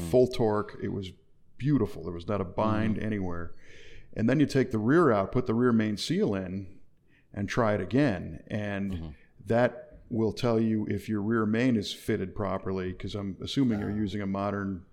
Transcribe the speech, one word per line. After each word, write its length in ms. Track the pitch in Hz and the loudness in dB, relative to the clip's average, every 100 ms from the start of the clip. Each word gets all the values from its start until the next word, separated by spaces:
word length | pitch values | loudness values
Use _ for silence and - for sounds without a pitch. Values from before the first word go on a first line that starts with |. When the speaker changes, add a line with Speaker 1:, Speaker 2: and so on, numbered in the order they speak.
| 85 | 2
Speaker 1:
full 180 | 107 123 | 4 4
torque, 500 | - 110 107 101 - | 4 2 2 -2 -6
it 80 | 101 | -6
was 220 | 92 95 - _ - - - | -6 -8 -12 _ -20 -20 -6
beautiful. 460 | 139 139 101 - | 2 2 2 -2
There 100 | 82 | -8
was 140 | 85 85 | -8 -4
not 140 | 101 | -2
a 40 | 92 | -2
bind 520 | 101 110 107 110 101 | 0 0 2 0 0
Speaker 2:
Mm-hmm. 80 | 107 | -2
Speaker 1:
anywhere. 460 | 104 92 85 82 - - - - - - | -2 -2 -4 -6 -10 -14 -18 -16 -18 -12
And 160 | - 113 | 0 2
then 100 | 147 | 4
you 60 | 139 | 4
take 260 | 135 127 | 4 2
the 80 | 110 | 2
rear 320 | 107 160 160 | 4 6 6
out, 200 | 104 95 | 4 2
put 140 | 127 - | 0 0
the 80 | |
rear 180 | 113 123 | 2 4
main 260 | 113 107 104 | 4 2 -2
seal 380 | - 170 190 98 | -2 0 2 0
in, 320 | 92 95 95 - - _ _ _ _ | -4 -6 -8 -14 -20 _ _ _ _
and 140 | 101 101 | -6 -2
try 240 | - 113 104 | 2 2 2
it 60 | |
again. 640 | 90 127 147 90 87 82 - | 2 2 2 0 -6 -12 -6
And 440 | 107 104 98 98 | -6 -4 -4 -4
Speaker 2:
Mm-hmm. 140 | 92 80 69 - _ 98 | -6 -8 -12 -20 _ 0
Speaker 1:
that 520 | 113 120 - - - - | 2 2 0 -16 -20 -6
will 240 | 113 110 | 0 0
tell 260 | 95 123 113 | 0 0 2
you 260 | 113 110 104 | 2 0 -2
if 220 | 101 - | -4 -2
your 120 | 107 | -4
rear 240 | 101 113 107 | 0 2 2
main 300 | 113 127 113 | 2 2 2
is 160 | 92 | 0
fitted 420 | - - 107 92 - | -8 -2 -2 -2 -4
properly, 580 | 98 95 95 95 92 | -4 -4 -4 -4 -4
'cause 220 | 92 98 101 | -6 -8 -6
I'm 220 | 98 82 | -6 -8
assuming 380 | - - 127 107 | -4 0 2 2
you're 120 | 101 | -2
Speaker 2:
Ah. 40 | 104 | -2
Speaker 1:
using 260 | 107 104 | -2 -2
a 60 | 98 | -4
modern 580 | 98 101 101 98 92 - | -2 -2 -2 -4 -6 -8